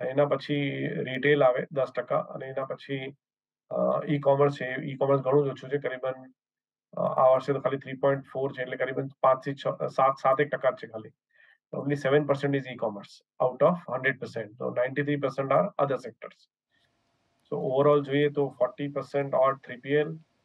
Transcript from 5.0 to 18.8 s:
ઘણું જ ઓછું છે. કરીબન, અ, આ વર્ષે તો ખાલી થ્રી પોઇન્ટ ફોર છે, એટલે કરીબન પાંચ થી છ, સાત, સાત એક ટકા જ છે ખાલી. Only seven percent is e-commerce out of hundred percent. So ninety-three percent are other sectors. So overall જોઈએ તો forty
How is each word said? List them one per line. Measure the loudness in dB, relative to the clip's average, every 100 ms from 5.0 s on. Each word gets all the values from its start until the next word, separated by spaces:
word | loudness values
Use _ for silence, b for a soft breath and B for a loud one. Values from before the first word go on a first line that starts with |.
| 2 2
ઘણું | 4 2 2
જ |
ઓછું | -4 -6
છે. | -4
કરીબન, | -4 -4 -6 -6 -12 _ _ _ _ _ _
અ, | -4
આ | -2 4 6
વર્ષે | 6 2
તો | -2
ખાલી | 0 -4
થ્રી | -6
પોઇન્ટ | -2 0 0 -4
ફોર | -4 -4
છે, | -4
એટલે | -8 -4
કરીબન | -4 -2 -6 2
પાંચ | 4 4 0
થી |
છ, | -4 -6 -4 -4
સાત, | 2 2 4
સાત | 2 2
એક | 2
ટકા | 2 0
જ | -2
છે | -10
ખાલી. | -12 -14 _ _ b b b -12 -6
Only | -2
seven | 0 4 4
percent | 4 0 0
is | -2
e-commerce | -4 -6 -6 -6 -14 -20 _ -2
out | -2 4 2
of | 2 -4 -2
hundred | -2 -2
percent. | -8 -8 -10
So | -6 -6 -2
ninety-three | -2 -2 -2 0
percent | -2 -2 0
are | 2 2 0 -2
other | -2
sectors. | -6 -14 -18 -18 _ _ _ _ _ _ _ _ _ _ -10
So | -6
overall | -2 2 4 4 2
જોઈએ | 0 0
તો | 0 -4 0
forty | -4 -2